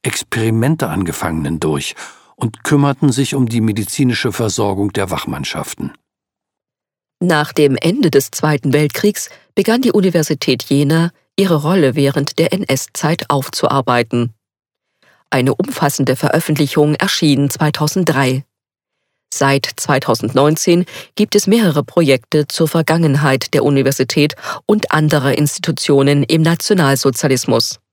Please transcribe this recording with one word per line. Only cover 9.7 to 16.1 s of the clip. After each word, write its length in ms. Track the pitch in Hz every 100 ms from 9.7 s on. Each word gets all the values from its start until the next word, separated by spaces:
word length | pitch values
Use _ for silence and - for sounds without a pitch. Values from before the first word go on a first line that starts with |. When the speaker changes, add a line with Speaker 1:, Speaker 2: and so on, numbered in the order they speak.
| 240
Speaker 2:
die 120 | 247
Universität 720 | 214 185 165 151 147 - 120
Jena, 480 | - 139 143 165 170 - _ -
ihre 240 | 190 156
Rolle 340 | 147 190 139 143
während 420 | 139 147 147 -
der 140 | 165
N-S-Zeit 760 | 185 - 131 - - 151 170 -
aufzuarbeiten. 1040 | 139 - - - 139 123 120 117 120 117 - _ _ _ _ _ _ _ _ -
Eine 260 | 131 131 -
umfassende 600 | - - 143 - 131